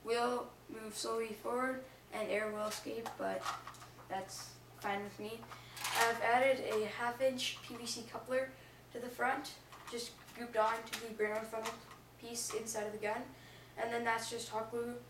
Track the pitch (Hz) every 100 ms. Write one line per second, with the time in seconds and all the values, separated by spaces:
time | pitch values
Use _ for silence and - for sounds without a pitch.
0 | 220 233 240 247 - - - 220 220 208
1 | 226 226 226 208 - 240 262 262 - -
2 | - - 214 208 214 214 214 208 - 226
3 | 233 - 196 190 - - - - - -
4 | - 190 185 - - - - - 208 202
5 | 202 - 208 226 - - - - - -
6 | 226 - 208 240 269 262 214 214 214 -
7 | 240 240 262 254 - - - 240 233 -
8 | 214 226 - 254 262 - - - - 240
9 | 240 - 247 285 302 - - - - 240
10 | - - - - 240 220 220 226 - -
11 | 226 214 214 214 220 226 220 240 - -
12 | - - 233 233 - 220 220 214 208 214
13 | 208 240 262 - - - - - 226 233
14 | 233 226 - 233 - 214 220 233 233 240
15 | -